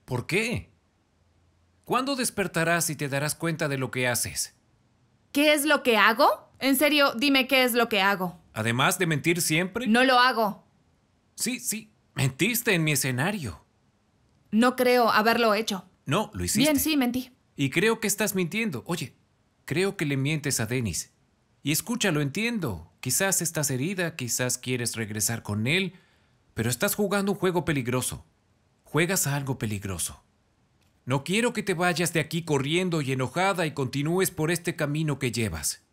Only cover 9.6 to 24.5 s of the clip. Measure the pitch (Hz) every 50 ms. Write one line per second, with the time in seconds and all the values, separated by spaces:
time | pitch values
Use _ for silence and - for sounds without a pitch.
9.6 | 185 190 - 240 247 214 220 240 262 262 254 247 247 254 240 220 220 196 214 -
10.6 | _ _ _ _ _ _ _ _ _ _ _ _ _ _ _ - - 220 254 -
11.6 | - - 202 220 220 - _ _ _ _ - 139 131 131 135 - 165 226 240 233
12.6 | - 240 196 165 160 156 147 139 - 131 127 123 143 190 208 208 143 101 78 -
13.6 | _ _ _ _ _ _ _ _ _ _ _ _ _ _ _ _ _ - - 220
14.6 | 247 254 254 254 254 247 247 247 233 214 - - 208 233 226 233 233 220 208 214
15.6 | 220 - 220 - - - _ _ - - 139 202 208 - - 92 87 - - 208
16.6 | 269 311 302 269 - 311 311 285 254 240 240 254 254 - _ _ _ _ _ -
17.6 | 143 135 - 170 202 220 226 226 226 202 196 - 214 196 - 190 180 151 165 220
18.6 | 233 214 143 113 - - 180 160 143 - - _ _ _ _ _ _ _ _ _
19.6 | _ - 135 170 190 196 196 - 170 143 139 135 135 143 160 151 - 151 - -
20.6 | 113 104 123 131 117 101 78 - - - _ _ _ _ _ _ _ _ _ _
21.6 | - 139 156 - - - 247 240 - 196 156 151 147 139 131 202 220 240 240 220
22.6 | 165 120 95 80 85 - _ _ - 127 127 - 190 196 190 - - 156 - 165
23.6 | 143 - 135 123 135 180 202 185 175 160 156 - 127 117 - - 127 127